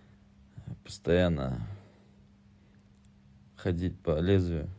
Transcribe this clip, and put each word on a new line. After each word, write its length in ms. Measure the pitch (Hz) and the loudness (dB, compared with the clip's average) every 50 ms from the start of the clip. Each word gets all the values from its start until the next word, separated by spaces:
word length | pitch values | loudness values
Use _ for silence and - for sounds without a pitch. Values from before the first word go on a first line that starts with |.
| - - - - - - - - - - - - - - - - - | -20 -20 -20 -20 -20 -20 -20 -20 -20 -20 -20 -18 -16 -16 -16 -16 -12
Постоянно 800 | - - - - - 85 90 90 87 82 71 65 65 64 58 55 101 101 - - - - - - - - - - - - - - - - - - - - - - - - - - - - - - - - - - - - - | -12 -12 -6 0 2 4 4 4 4 2 0 -2 -4 -4 -4 -6 -8 -10 -14 -18 -20 -20 -20 -20 -20 -20 -20 -20 -20 -20 -20 -20 -20 -20 -20 -20 -20 -20 -20 -20 -20 -20 -20 -20 -20 -20 -20 -20 -20 -20 -20 -20 -20 -20 -6
ходить 420 | - 98 87 85 90 90 87 - | -2 -2 0 0 -2 -2 -4 -4
по 220 | - 85 78 76 | -2 -2 0 2
лезвию. 480 | 85 92 101 95 92 87 85 78 71 87 92 | 4 4 4 4 4 2 -2 -4 -4 -6 -10